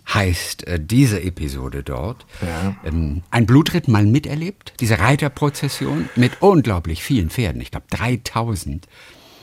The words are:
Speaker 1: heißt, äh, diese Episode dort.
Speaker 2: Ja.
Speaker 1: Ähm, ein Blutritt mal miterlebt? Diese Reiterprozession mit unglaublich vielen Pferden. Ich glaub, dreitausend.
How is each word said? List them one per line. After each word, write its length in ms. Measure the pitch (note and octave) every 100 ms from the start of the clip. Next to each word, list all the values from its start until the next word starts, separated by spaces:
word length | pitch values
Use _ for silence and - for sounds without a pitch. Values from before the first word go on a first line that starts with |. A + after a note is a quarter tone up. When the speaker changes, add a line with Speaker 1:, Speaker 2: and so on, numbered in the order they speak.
| -
Speaker 1:
heißt, 540 | A2 F#2+ E2+ - - -
äh, 120 | E2+
diese 400 | D#2 B2 C3+ G2+
Episode 600 | F2 E2+ D2 C2+ C2 C#2
dort. 420 | C#2 B1+ F#2 B2 - -
Speaker 2:
Ja. 340 | F2 E2 G2 G3 D#2+
Speaker 1:
Ähm, 360 | E2 D#2 D2+ -
ein 140 | A#2 G#2+
Blutritt 420 | C3 E3 - -
mal 180 | G#2 G#2
miterlebt? 680 | C#3 D3 D3 E3 - - -
Diese 200 | A2+ A2
Reiterprozession 1120 | A2+ C#3+ D3 - D3 - C3+ - C3+ D3+ D3 A#2+
mit 260 | B2 -
unglaublich 640 | G3 F3 A2+ F2+ E2 D#2+
vielen 260 | - B2+ D#2+
Pferden. 320 | - G2 B1
Ich 100 | A#1+
glaub, 160 | - -
dreitausend. 1000 | - A2+ B2+ - A2+ A#2 F#2 - D2+ - - - - - -